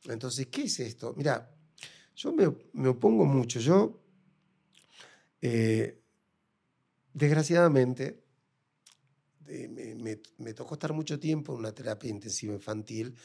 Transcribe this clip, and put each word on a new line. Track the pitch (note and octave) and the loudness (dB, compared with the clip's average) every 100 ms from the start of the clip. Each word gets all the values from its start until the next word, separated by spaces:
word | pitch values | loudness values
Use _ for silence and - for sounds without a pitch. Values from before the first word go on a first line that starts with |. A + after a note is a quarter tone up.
Entonces, | - A#2 B2 B2 C3 | -12 -10 -6 -6 -8
¿qué | - | -6
es | C#4+ - | -6 -6
esto? | A#2+ A#2 A#2 B2+ | -8 -10 -10 -4
Mirá, | C#3+ A#2 - _ _ _ - - _ | -2 -2 -4 _ _ _ -20 -20 _
yo | - D4 | -10 -4
me, | D#4+ F3 - - | 2 2 2 -8
me | - C3 | -2 0
opongo | B2 G#3 A3+ | 4 6 6
mucho. | D#3+ C3+ A#2+ A#2+ | 6 4 0 0
Yo, | B2 F#3 A3 - _ _ _ _ _ _ _ _ _ - - _ _ _ | 4 4 4 -2 _ _ _ _ _ _ _ _ _ -20 -20 _ _ _
eh, | B2 A#2 A2+ A2 A2+ - _ _ _ _ _ _ _ _ _ _ _ | -2 2 2 2 0 -6 _ _ _ _ _ _ _ _ _ _ _
desgraciadamente, | - D3 D#3 D3+ E3+ E3+ C#3 B2+ B2+ C3 - _ _ _ _ _ _ _ _ _ _ _ _ D3 | 0 2 4 4 6 6 6 4 2 -6 -10 _ _ _ _ _ _ _ _ _ _ _ _ -16
eh, | B2+ B2 | -14 -12
me, | B2 A#2 | -12 -12
me, | A2+ A2+ A2 - - | -10 -8 -10 -12 -16
me | A#2 | -12
tocó | A2 - | -12 -12
estar | - D3+ | -6 -4
mucho | D#3 D3+ D3 | -4 -4 -4
tiempo | D#3 D#3 D3 | -2 -2 -4
en | B2 | -8
una | A2 | -8
terapia | G#2+ A#2 G#2+ B2 | -8 -6 -6 -6
intensiva | G#2 G2+ - G#2+ | -8 -8 -8 -6
infantil | G#2 - G#2+ G#2+ A2 A#2 A#2+ | -8 -6 -8 -6 -8 -8 -10